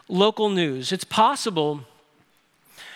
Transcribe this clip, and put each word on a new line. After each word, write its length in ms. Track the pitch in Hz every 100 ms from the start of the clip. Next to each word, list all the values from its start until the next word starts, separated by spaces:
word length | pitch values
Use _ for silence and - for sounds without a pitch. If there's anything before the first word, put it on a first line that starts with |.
| -
local 400 | 185 208 214 214
news. 420 | 185 160 131 123
It's 140 | 185
possible, 800 | - 214 226 277 226 165 151 147 123 _ _ _ _ _ _ _ _ - -